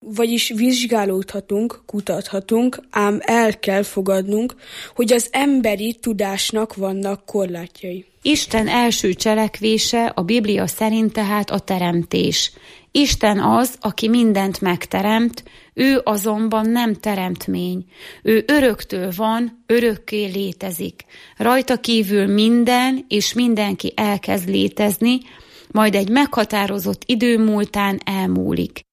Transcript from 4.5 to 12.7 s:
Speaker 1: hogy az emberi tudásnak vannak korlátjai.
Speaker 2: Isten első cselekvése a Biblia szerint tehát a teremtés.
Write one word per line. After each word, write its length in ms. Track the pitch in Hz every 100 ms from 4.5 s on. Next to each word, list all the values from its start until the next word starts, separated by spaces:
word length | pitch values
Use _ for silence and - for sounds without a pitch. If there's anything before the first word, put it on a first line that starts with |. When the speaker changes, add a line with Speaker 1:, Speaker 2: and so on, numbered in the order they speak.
| - - - -
Speaker 1:
hogy 180 | - 233
az 160 | 240 226
emberi 640 | 254 285 277 226 202 214
tudásnak 800 | 233 - 208 202 196 - 220 220
vannak 520 | - 190 190 196 196 -
korlátjai. 800 | 214 190 175 175 - 185 180 185 _
Speaker 2:
Isten 460 | 269 294 - 262 214
első 440 | 240 240 214 202
cselekvése 920 | 180 220 214 214 - 220 220 - 233 233
a 160 | -
Biblia 440 | 175 233 208 196 185
szerint 460 | - 220 220 220
tehát 380 | - 202 208 202
a 80 | 196
teremtés. 920 | - 190 180 170 170 185 180 - - - -